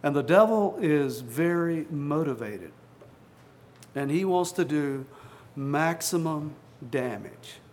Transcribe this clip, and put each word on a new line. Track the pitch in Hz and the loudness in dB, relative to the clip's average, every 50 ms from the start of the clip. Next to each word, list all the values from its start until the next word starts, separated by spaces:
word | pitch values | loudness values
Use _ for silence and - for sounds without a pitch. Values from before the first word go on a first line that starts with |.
| - | 0
And | 147 139 | 0 0
the | 147 | 0
devil | 139 120 170 196 220 220 226 220 202 190 - - | 2 6 8 8 8 8 6 2 2 2 0 0
is | 214 160 151 147 143 135 123 123 | 0 2 4 4 2 0 -2 -6
very | 127 120 113 139 165 170 175 170 170 170 170 160 151 - | -10 -8 -2 0 0 2 2 2 0 0 0 -2 -4 -4
motivated. | 165 143 143 143 147 156 160 147 131 110 117 104 107 92 87 78 - - - - - - - - - - - - - - - - - - - - - - - - - | -6 -4 -2 -2 0 0 0 0 -2 -4 -6 -8 -8 -10 -12 -14 -18 -20 -20 -20 -20 -20 -20 -20 -20 -20 -20 -20 -20 -20 -20 -20 -20 -20 -20 -20 -20 -20 -20 -10 -6
And | 131 143 139 | -4 -4 0
he | 147 170 190 | 0 0 0
wants | 190 180 180 180 175 | 2 2 2 2 0
to | - - 175 | 0 -2 -2
do | 135 151 151 147 139 135 135 135 135 - - - - - - - - - | 0 0 0 0 0 -2 -4 -8 -10 -16 -20 -20 -20 -20 -20 -20 -16 -10
maximum | 143 139 139 143 147 156 165 170 170 - - - 170 160 165 160 151 147 151 143 - - - - - - 120 | -8 -6 -2 0 0 2 0 0 -2 -4 -2 0 0 0 0 -2 -4 -6 -8 -10 -14 -20 -20 -20 -18 -14 -6
damage | 123 139 123 123 113 101 - - - - - - - - - - | -4 -4 -2 -2 -6 -8 -10 -14 -16 -18 -20 -20 -20 -20 -20 -20